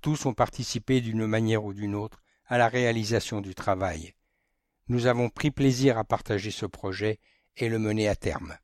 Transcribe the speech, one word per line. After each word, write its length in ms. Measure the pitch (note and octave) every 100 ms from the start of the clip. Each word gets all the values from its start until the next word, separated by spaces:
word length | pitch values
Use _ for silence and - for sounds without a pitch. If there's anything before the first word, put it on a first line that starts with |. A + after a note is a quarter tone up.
Tous 240 | - D3+
ont 80 | C#3
participé 680 | A2+ B2 - A#2+ A#2 - C3
d'une 240 | A#2 A2+ A2
manière 380 | A2 A2 A2
ou 100 | G#2+
d'une 200 | G2+ G#2
autre 280 | G#2 G#2+ - _ _ _
à 100 | B2
la 120 | A#2
réalisation 760 | B2 B2 A#2 G#2+ A2+ - A2
du 120 | G2
travail. 600 | F#2 - F#2+ F#2+ D#2+ E2+ _ _ _ _ _ _ _ -
Nous 160 | A#2+ B2
avons 220 | A#2+ A#2+
pris 220 | - D3+
plaisir 480 | - C#3 B2 C3+ A2+
à 60 |
partager 460 | G#2+ A2+ - G#2 G#2
ce 160 | - G2+
projet 520 | - G2 F#2+ G#2+ G#2+ _ _ _ -
et 120 | A#2
le 100 | A2+
mener 300 | G#2+ G#2+ G#2+
à 80 | G2
terme. 400 | G#2 - E2 D2+